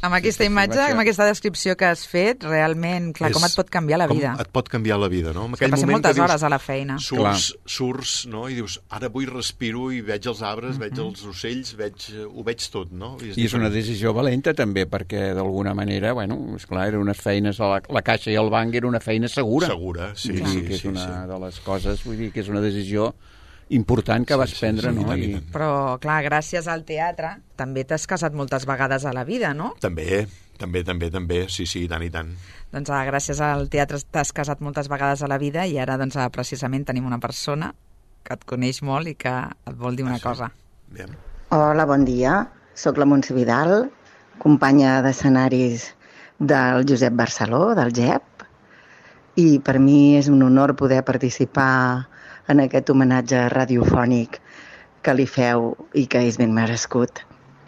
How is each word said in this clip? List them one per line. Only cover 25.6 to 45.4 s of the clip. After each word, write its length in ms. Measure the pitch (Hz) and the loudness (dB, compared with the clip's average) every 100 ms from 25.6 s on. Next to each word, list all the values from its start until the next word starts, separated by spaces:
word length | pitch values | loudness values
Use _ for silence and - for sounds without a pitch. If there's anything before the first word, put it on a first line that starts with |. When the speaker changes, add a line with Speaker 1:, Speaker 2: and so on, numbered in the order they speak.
| 156 143 135 127 | -2 -2 -2 -4
Speaker 1:
clar, 240 | 151 156 | -2 -2
gràcies 420 | 147 151 151 175 165 | 0 -2 -2 -6 -6
al 180 | 165 156 | -8 -6
teatre 560 | 156 170 170 160 202 - - | -4 -4 -4 -8 -10 -16 -10
també 260 | 131 135 | -6 -6
t'has 240 | 131 156 - | -4 -4 -4
casat 240 | 175 160 | -4 -4
moltes 320 | 147 135 135 131 | -4 -4 -4 -4
vegades 380 | 131 135 135 | -2 0 -2
a 80 | 139 | -4
la 140 | 127 127 | -6 -6
vida, 280 | 247 185 | -4 -4
no? 200 | 143 208 466 | -4 -8 -6
Speaker 3:
També, 460 | 98 82 80 95 107 - - - | -6 -4 -2 -2 -2 -8 -20 -12
també, 260 | 90 90 90 | -6 -4 -4
també, 260 | 90 85 | -4 -4
també, 380 | 92 87 87 92 | -4 -2 -2 -2
sí, 160 | - 87 | -6 -6
sí, 180 | 90 | -6
i 40 | 87 | -4
tant, 120 | 82 | -4
i 60 | 85 | -6
tant. 240 | 82 80 90 - - - | -8 -10 -12 -16 -18 -14
Speaker 1:
Doncs, 180 | 143 143 | -10 -6
ah, 140 | 139 135 | -4 -2
gràcies 360 | 139 - 143 | -2 -4 -2
al 260 | 147 143 139 | -2 -2 -2
teatre 280 | 147 139 143 - | -2 -2 -4 -6
t'has 220 | 156 139 | -4 -4
casat 300 | - 143 143 | -4 -6 -6
moltes 260 | 147 147 139 | -6 -6 -6
vegades 340 | 139 139 139 | -2 -2 -2
a 40 | 143 | -2
la 100 | 139 | -4
vida 300 | 143 156 185 | -4 -4 -4
i 100 | 143 | -4
ara, 200 | 127 131 | -4 -4
doncs, 180 | 135 139 | -4 -2
ah, 140 | 123 | -4
precisament 560 | - 123 127 131 135 139 | -4 -8 -6 -4 -4 -4
tenim 200 | 127 127 | -4 -4
una 140 | 120 | -4
persona 560 | 117 - - 147 165 - _ - _ _ | -6 -6 -4 -4 -6 -10 _ -20 _ _
que 100 | - 123 | -12 -12
et 100 | - | -8
coneix 360 | 123 127 131 | -4 -2 -2
molt 240 | 143 135 160 | -4 -4 -4
i 60 | 143 | -6
que 120 | 120 127 - - - | -4 -4 -6 -10 -14
et 80 | 123 | -8
vol 220 | 123 123 | -6 -4
dir 80 | 131 | -4
una 80 | 123 | -4
Speaker 3:
Ah, 40 | |
sí? 40 | |
Speaker 1:
cosa. 280 | 127 120 120 - _ - - | -4 -6 -8 -12 _ -20 -20
Speaker 3:
Aviam. 200 | 95 95 135 - - - | -16 -16 -16 -16 -16 -2
Speaker 4:
Hola, 360 | 156 151 151 147 | 2 4 4 4
bon 200 | 139 127 | 4 4
dia. 420 | 123 127 190 233 - _ | 2 2 2 0 -10 _
Soc 240 | - 151 139 | -4 -2 2
la 80 | 143 | 4
Montse 280 | 139 - | 4 2
Vidal, 580 | 127 117 120 165 208 262 - _ - _ - | 0 2 2 4 2 0 -6 _ -20 _ 0
companya 600 | 151 143 135 143 135 131 | 4 6 8 6 6 4
d'escenaris 920 | 131 131 143 131 | 2 2 4 6